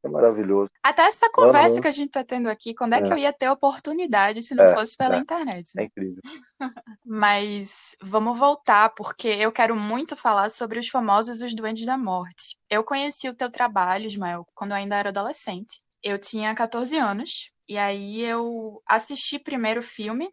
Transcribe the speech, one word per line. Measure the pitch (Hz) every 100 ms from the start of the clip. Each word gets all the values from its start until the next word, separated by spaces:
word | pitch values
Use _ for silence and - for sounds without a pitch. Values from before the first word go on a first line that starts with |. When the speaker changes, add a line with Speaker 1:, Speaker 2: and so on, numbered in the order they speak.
Speaker 1:
É | 151
maravilhoso. | 147 117 107 98 98 101 _
Speaker 2:
Até | 277 302
essa | 349 - 453
conversa | 466 247 285 330
Speaker 1:
Aham. | -
Speaker 2:
que | 311
a |
gente | 285 285
tá | 277
tendo | 254 254 233
aqui, | 214 226
quando | 226 240
é | 240
que | 196
Speaker 1:
É. |
Speaker 2:
eu | 285
ia | 285
ter | 285 262
oportunidade | 269 277 269 - 311 359 208 196 220
se | 233
não | 254
Speaker 1:
É, | 190
Speaker 2:
fosse | 175 226
pela | - 262 254
Speaker 1:
é. |
Speaker 2:
internet, | 294 339 277 180 170
Speaker 1:
É | 185
Speaker 2:
né? | 214
Speaker 1:
incrível. | - 190 185
Speaker 2:
<laughs> | 254 302 247 _ 262 - - 214
Mas | 240 214 208 202 208 202 196 - - -
vamos | 196 214 226 240
voltar, | 277 285 - 208 220
porque | - 202 - 233
eu | 208 220
quero | 226 226
muito | 226 208 240 320
falar | 277 240 202 208
sobre | - 226 220
Os | 233
Famosos | 262 220 202 240 233
e |
os | 247
Duendes | 226 220 220
da | 226 262
Morte. | 214 185 175 - - - _
Eu | 214
conheci | 220 277 285 277 262
o |
teu | 240 247
trabalho, | - 247 202 180 190 220
Ismael, | 202 175 175 175
quando | - 202
eu | 202
ainda | 202
era | 202 202
adolescente. | 196 214 311 - 180 220 - _ _
Eu | 208 202
tinha | - 220 214
quatorze | 226 233 240 247 311
anos, | 226 202 311 - - _ -
e | 208
aí | 302 202 196 220
eu | 233 233 233 233 220 208 -
assisti | 226 - 277 - 285
primeiro | - 269 220 233
o |
filme | 233 - 214 233 370